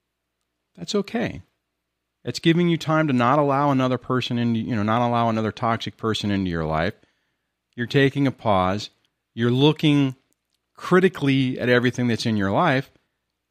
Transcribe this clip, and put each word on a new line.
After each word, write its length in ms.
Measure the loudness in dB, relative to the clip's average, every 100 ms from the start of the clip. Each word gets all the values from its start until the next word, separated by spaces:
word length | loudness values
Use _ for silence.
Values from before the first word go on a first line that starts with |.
| _ _ _ _ _ _ _ -16
that's 180 | -6
okay. 480 | -6 -4 -4 -6 -8 -16 _ _ _ _ _ _ _
It's 160 | -12 -2
giving 280 | 0 2 2
you 80 | 0
time 300 | 0 0 2
to 60 |
not 260 | 2 2 2
allow 320 | 2 2 2
another 260 | 2 0 -2
person 420 | -2 -4 -2 -2
into, 200 | -2 -2
you 160 | -2
know, 80 | -2
not 240 | 0 0 0
allow 220 | 0 0
another 240 | 0 -4
toxic 440 | -2 -2 -2 -6 -6
person 360 | -4 -4 -2
into 180 | -2 -2
your 140 | -2
life. 300 | -2 -2 -2 -6 _ _ _ _ _ _ _ -10
You're 100 | -2
taking 400 | 2 2 2 -2
a 60 |
pause. 580 | 0 0 2 2 -2 -8 _ _ _ _
You're 180 | -4 0
looking 640 | 4 2 2 2 2 0 -4 _ _ _ _ _
critically 840 | -16 0 2 2 0 0 2 0 -2
at 80 | 2
everything 400 | 2 2 0 -2
that's 180 | 0 0
in 100 | 0
your 140 | 0
life 400 | 2 2 0 -4 _ _ _ _ _ _